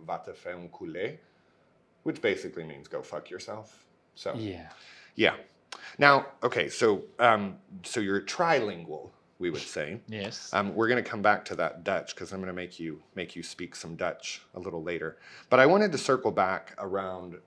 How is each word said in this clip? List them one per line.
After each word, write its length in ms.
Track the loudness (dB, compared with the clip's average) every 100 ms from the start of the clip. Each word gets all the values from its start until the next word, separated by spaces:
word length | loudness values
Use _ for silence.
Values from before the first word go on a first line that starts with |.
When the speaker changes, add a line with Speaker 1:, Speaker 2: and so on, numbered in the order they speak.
Speaker 1:
"Va 160 | -10 -8
te 80 | -8
faire 240 | -14 -12 -12
enculer," 600 | -14 -12 -10 -6 -6 -8 _ _ _ _ _ _ _ _
which 180 | -8 -2
basically 440 | 0 0 -2 -10
means 240 | -12 -12 -10
"go 140 | -10
fuck 280 | -8 -10 -10
yourself." 540 | -14 -12 -12 -14 -20 _ _ _ -12
So 160 | -8
Speaker 2:
Yeah. 360 | -6 -6 -8 -14 -20 -20 -20 -10 2
Speaker 1:
yeah. 180 | 2 2 -6 _ -20 -16 -10 6
Now, 280 | 8 8 4 -2
okay, 240 | 0 0 0
so, 340 | 4 4 4 0 4
um, 400 | 6 6 4 -8 -16 -16
so 160 | -6 -2
you're 200 | 0 0
trilingual, 880 | -2 0 2 4 2 -6 -10 -12 -14 _ _ -6
we 100 | -4
would 100 | -4
say. 380 | -6 -6 -6 -8 -10
Speaker 2:
Yes. 460 | -8 -8 -8 -4
Speaker 1:
Um, 200 | 0 0 2
we're 100 | 2
gonna 140 | 2
come 180 | 0 0
back 240 | 4 4 0
to 100 | -2
that 260 | -2 -2
Dutch, 300 | -2 -2 -4
'cause 180 | -10 -10
I'm 60 | -8
gonna 120 | -8
make 260 | -8 -10 -10
you, 240 | -10 -10 _ -10
make 180 | -10 -8
you 60 |
speak 320 | -12 -12 -12
some 220 | -12 -12 -6
Dutch 440 | -6 -6 -10 -12 -14
a 60 | -12
little 220 | -10 -8
later. 340 | -6 -6 -6 -12 -20 -14 4
But 80 | 8
I 80 | 8
wanted 240 | 8 4
to 60 | 0
circle 320 | 0 2 2
back 440 | 2 2 0 -6 -10
around 600 | -6 -4 -4 -8 -12 -16